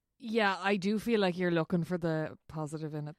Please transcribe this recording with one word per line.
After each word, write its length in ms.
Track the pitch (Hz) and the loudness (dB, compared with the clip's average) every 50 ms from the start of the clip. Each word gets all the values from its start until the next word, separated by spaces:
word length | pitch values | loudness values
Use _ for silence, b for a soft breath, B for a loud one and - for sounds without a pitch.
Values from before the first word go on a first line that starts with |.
| _ _ _ _ | _ _ _ _
Yeah, 380 | - 233 214 233 214 196 190 170 | -8 -2 2 2 4 2 2 2
I 160 | - 196 208 | 2 0 0
do 220 | 208 165 196 214 214 | 2 2 0 0 0
feel 220 | 185 233 233 214 | 0 2 2 4
like 180 | 196 185 175 180 | 4 2 2 2
you're 140 | 180 175 170 | 2 2 2
looking 320 | 165 160 - - 175 165 | 2 2 2 0 0 0
for 120 | - 180 | 0 -2
the 400 | 180 160 170 160 156 156 - - - _ - | -2 0 0 0 0 -2 -4 -8 -12 _ -12
positive 440 | - 156 156 143 156 156 156 151 151 | -8 -8 -6 -6 -6 -8 -8 -6 -6
in 140 | 151 147 151 | -8 -8 -10
it, 80 | 151 | -10